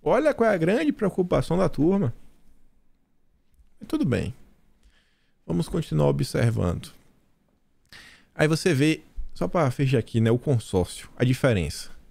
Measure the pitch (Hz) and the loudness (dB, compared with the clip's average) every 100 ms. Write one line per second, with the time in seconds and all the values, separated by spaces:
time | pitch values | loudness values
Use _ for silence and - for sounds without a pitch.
0 | - 202 302 - 226 196 160 220 311 - | 0 2 2 2 2 2 2 2 0 0
1 | 202 - 180 151 - 170 190 - 151 196 | -2 -2 0 0 0 0 0 2 2 2
2 | 151 - - - - - - _ _ _ | 0 -4 -16 -20 -20 -20 -20 _ _ _
3 | _ _ _ _ _ _ _ _ - 311 | _ _ _ _ _ _ _ _ -6 -2
4 | 226 104 78 - - _ _ _ _ _ | 0 0 -2 -10 -18 _ _ _ _ _
5 | _ _ _ _ - 170 165 - 156 156 | _ _ _ _ -6 -4 -4 -4 -4 0
6 | 143 139 127 - 117 113 90 - - - | 2 2 -2 0 0 0 -2 -4 -10 -20
7 | _ _ _ _ _ _ _ _ _ - | _ _ _ _ _ _ _ _ _ -20
8 | - - _ - 156 156 190 139 151 156 | -20 -20 _ -2 0 2 2 2 2 0
9 | - - - - 180 185 143 120 139 131 | -4 -10 -8 -4 -2 0 0 0 0 0
10 | 104 117 113 123 - 117 - 95 87 - | 0 2 2 2 2 -2 0 -2 -2 -6
11 | - - 123 127 139 107 76 - - - | -18 -2 0 2 2 2 -2 -6 -12 -16
12 | - | -20